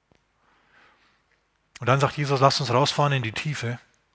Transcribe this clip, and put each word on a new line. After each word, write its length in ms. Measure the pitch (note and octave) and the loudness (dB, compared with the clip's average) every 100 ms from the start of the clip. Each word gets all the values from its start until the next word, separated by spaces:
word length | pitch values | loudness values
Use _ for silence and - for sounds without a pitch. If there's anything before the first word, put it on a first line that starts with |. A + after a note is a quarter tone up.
| _ _ _ _ _ _ _ _ _ _ _ _ _ _ _ _ _ - | _ _ _ _ _ _ _ _ _ _ _ _ _ _ _ _ _ -6
Und 80 | A#2+ | 0
dann 140 | C3+ | 2
sagt 160 | C#3 - | 2 -2
Jesus, 240 | C#3 C3+ | -2 4
"Lasst 200 | C3+ - | 4 2
uns 120 | B2 | 0
rausfahren 400 | A#2+ C#3+ - D3 | 0 2 0 0
in 100 | C3+ | 0
die 80 | A2 | -4
Tiefe 480 | G#2+ D3+ C3+ A#2 A#2+ _ _ _ | -6 -8 -6 -6 -8 _ _ _